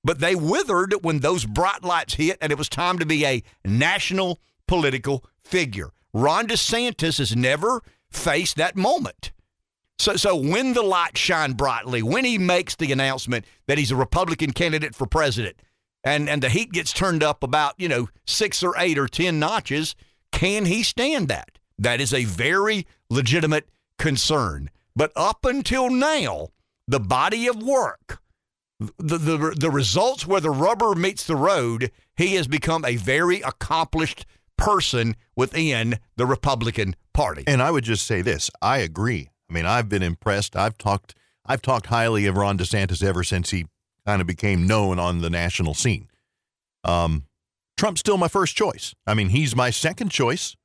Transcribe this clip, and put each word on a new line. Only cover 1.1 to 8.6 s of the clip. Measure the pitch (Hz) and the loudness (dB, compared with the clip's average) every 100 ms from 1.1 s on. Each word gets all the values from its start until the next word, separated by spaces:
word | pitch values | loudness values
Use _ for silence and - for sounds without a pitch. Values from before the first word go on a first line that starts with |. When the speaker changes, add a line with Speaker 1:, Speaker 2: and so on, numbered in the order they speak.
| 151 | 0
Speaker 1:
those | 143 180 110 | 0 0 -2
bright | 107 185 202 | 0 0 0
lights | 180 170 135 | -2 -2 -2
hit, | - 156 190 | 0 0 0
and | 156 | -4
it | 147 | -2
was | 151 | -4
time | - 175 180 | -2 -2 0
to | 156 | 0
be | 156 143 | 0 2
a | 127 - _ | -2 -6 _
national | 98 110 156 196 - 185 185 170 _ _ - | 0 2 2 0 -2 -2 -2 -4 _ _ 0
political | 180 147 131 127 135 - _ | 2 2 0 -2 -4 -6 _
figure. | - 180 143 98 73 _ _ | -2 -2 0 -6 -10 _ _
Ron | 107 139 175 226 | 2 2 2 0
DeSantis | 226 - 226 247 - 160 151 | 0 0 0 -2 -2 -2 0
has | 123 | 0
never | 113 127 147 208 254 - _ _ | 2 2 2 0 -2 -6 _ _
faced | - 170 147 180 | -4 0 0 0
that | - | 0